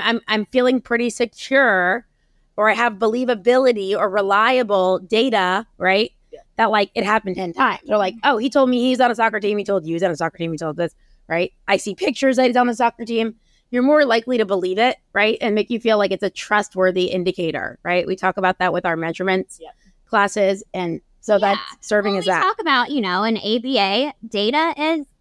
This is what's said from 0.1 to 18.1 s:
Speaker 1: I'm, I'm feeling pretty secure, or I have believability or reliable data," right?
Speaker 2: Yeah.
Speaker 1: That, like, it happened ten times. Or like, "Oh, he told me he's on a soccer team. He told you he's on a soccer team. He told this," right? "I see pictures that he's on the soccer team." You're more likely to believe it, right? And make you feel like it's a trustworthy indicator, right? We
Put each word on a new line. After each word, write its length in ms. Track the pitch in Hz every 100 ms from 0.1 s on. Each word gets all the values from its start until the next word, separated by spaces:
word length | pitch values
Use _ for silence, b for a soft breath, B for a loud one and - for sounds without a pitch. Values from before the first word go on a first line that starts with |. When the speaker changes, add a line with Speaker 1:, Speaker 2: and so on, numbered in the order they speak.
| 233
Speaker 1:
I'm, 60 | -
I'm 180 | 214 208
feeling 340 | 254 247 254
pretty 280 | - 233 240
secure, 1000 | - 240 - - 269 254 190 180 233 - _ _ _ _ -
or 120 | 214
I 40 |
have 200 | 214 240
believability 1000 | 196 220 240 247 226 196 254 262 220 190 202
or 140 | 202
reliable 880 | 202 196 196 226 254 226 196 185 185
data," 680 | 185 220 262 220 180 190 226 _
right? 340 | 185 190 226 - _
Speaker 2:
Yeah. 80 | - _ -
Speaker 1:
That, 140 | 226
like, 200 | 214 202 -
it 80 |
happened 320 | 196 220 190 180
ten 180 | 180
times. 360 | 165 254 - -
Or 80 | 208
like, 180 | 190 226
"Oh, 140 | 269 226
he 120 | 254
told 200 | 285 262
me 100 | 247
he's 220 | 254 254
on 100 | 247
a 40 | 226
soccer 240 | 226 214
team. 180 | 202 208
He 60 |
told 220 | 196 196 160
you 100 | 165
he's 80 |
on 80 | 185
a 40 | 151
soccer 220 | 165 -
team. 140 | 165
He 40 | 156
told 200 | 160 156
this," 180 | 170 - _ _ -
right? 240 | 165 175 - -
"I 100 | 202
see 180 | - 190
pictures 420 | 359 233 269 254
that 100 | 254
he's 100 | 247
on 100 | 247
the 80 | 226
soccer 300 | 233 - 226
team." 300 | 233 226 214 _ _ _
You're 120 | 247
more 220 | 262 302 277
likely 320 | 226 226 247
to 80 | 208
believe 320 | 196 180 185
it, 180 | 247 - _
right? 260 | 202 214 233
And 120 | 233
make 160 | 208 -
you 100 | 233
feel 160 | 220 214
like 140 | 202
it's 120 | 190
a 60 | 196
trustworthy 760 | - - 208 202 185 185 185 180
indicator, 720 | 185 175 185 165 151 - -
right? 240 | 175 180
We 80 | -